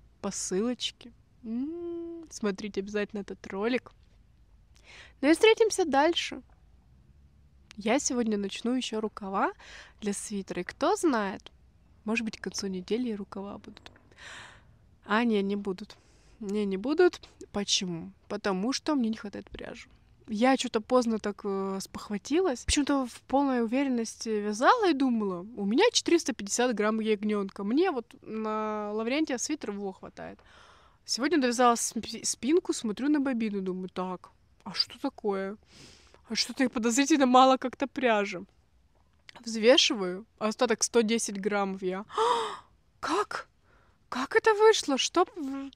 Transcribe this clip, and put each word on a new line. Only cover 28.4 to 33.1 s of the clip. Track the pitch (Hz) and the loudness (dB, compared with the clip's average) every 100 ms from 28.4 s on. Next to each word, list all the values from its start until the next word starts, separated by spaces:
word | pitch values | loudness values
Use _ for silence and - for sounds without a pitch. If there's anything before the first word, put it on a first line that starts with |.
| 220 214 214 214 208 | -4 -4 -4 -4 -4
Лаврентия | 214 226 277 311 247 | -4 -2 -2 -2 -2
свитер | - 302 - | -4 -6 -8
во | 202 196 | -8 -8
хватает». | 185 185 - 160 202 - - - - _ _ - | -10 -16 -14 -14 -16 -20 -20 -20 -20 _ _ -8
Сегодня | 214 285 320 | -2 2 2
довязала | 254 233 247 233 | 2 4 4 4
спи-, | - 233 - 214 | 0 -6 -8 -8
спинку, | - - 240 339 - | -6 -4 2 2 2
смотрю | 311 220 202 | -4 -4 -4
на | 277 | 0